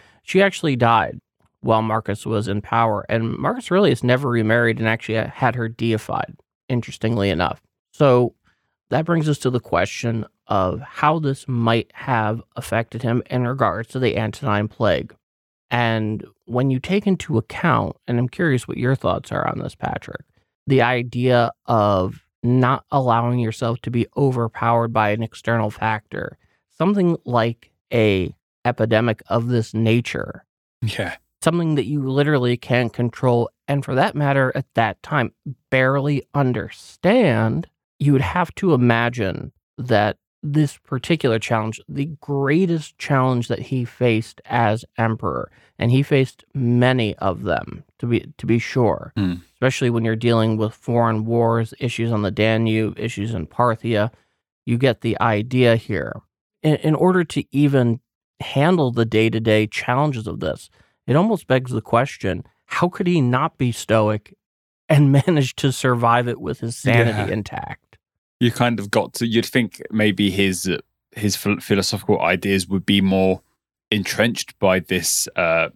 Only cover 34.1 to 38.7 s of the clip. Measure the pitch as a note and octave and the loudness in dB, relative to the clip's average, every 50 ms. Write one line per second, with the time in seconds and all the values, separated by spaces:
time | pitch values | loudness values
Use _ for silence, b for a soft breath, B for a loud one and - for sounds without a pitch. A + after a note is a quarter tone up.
34.1 | - C#3+ D3 C#3 C#3 C#3 C3 B2+ - C3+ - _ - - A2+ G#2+ - _ - - | 0 0 0 2 2 2 2 0 -2 -4 -6 _ -2 0 0 0 -2 _ -8 -4
35.1 | D#3 C#3+ A#2 - _ _ - D3 B2+ _ _ - C3 C3 C3 C3 C3+ C#3 C#3 D3 | -2 -2 -2 -2 _ _ -14 -14 -14 _ _ -2 0 2 2 2 2 0 0 0
36.1 | D3 C3 - _ - C#3+ C#3 B2+ A#2+ G#2+ - - - - - - - _ - F3+ | -2 -2 -2 _ -2 0 0 2 0 -2 -4 -8 -12 -18 -20 -20 -10 _ 0 2
37.1 | A3+ C4 G#3+ D3 A2+ A2 A2 A2 C3 D#3+ E3+ - _ _ _ _ _ - C#3+ D3 | 4 4 4 4 4 2 2 2 0 -2 -6 -8 _ _ _ _ _ 0 2 4
38.1 | C#3 C3 C3+ - - F3+ F3 - - - G3 F3+ | 4 4 2 0 0 -2 -2 -4 -4 -2 0 2